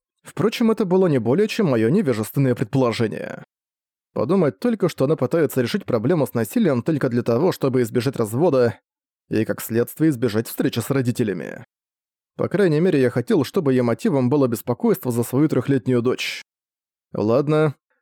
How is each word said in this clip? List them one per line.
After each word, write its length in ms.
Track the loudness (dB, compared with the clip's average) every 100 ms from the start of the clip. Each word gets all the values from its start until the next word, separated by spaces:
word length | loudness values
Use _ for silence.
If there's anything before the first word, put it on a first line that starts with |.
| _ _
Впрочем, 480 | -12 -4 -2 0 0
это 140 | 0 0
было 220 | 2 2
не 120 | 2
более 280 | 2 0 0
чем 200 | 0 0
мое 220 | 2 2
невежественное 680 | 2 0 -2 -2 0 0 0
предположение. 880 | -2 0 0 0 -2 -4 -10 -14 -18 _ _ _ _ _ _
Подумать 460 | -6 0 2 2 0
только, 300 | -2 0 -2
что 160 | 0 0
она 100 | 0
пытается 460 | 0 0 0 0
решить 240 | -2 -4 -2
проблему 400 | -2 0 0 0
с 80 |
насилием 480 | -2 -2 0 0 0
только 260 | -2 -2 0
для 140 | -2
того, 300 | 0 0 0
чтобы 320 | 0 0 0
избежать 320 | 0 -2 -2 -2
развода 640 | -4 0 2 4 2 0 _ _ _ _ -4
и, 160 | -2 -2
как 160 | -4
следствие, 480 | -4 -2 -2 0 0
избежать 380 | 2 0 -2 -4
встречи 320 | -2 -2 -2
с 100 | -2
родителями. 720 | -2 0 0 -2 -4 -8 -14 -18 _ _ _ _ _ _ -6
По 120 | -2
крайней 320 | 0 2 2
мере, 200 | 2 2
я 120 | 2
хотел, 320 | 0 0 0
чтобы 300 | 0 -2 0
ее 100 | 2
мотивом 460 | 2 0 0 0 2
было 180 | 2 2
беспокойство 640 | 0 -4 -2 0 0 -2
за 100 | -2
свою 260 | -2 0 2
трехлетнюю 540 | 2 0 0 2 0
дочь. 400 | 0 -2 -6 -10 -16 _ _ _ _ _ _
Ладно, 600 | -4 0 2 2 2 0 -2 _ _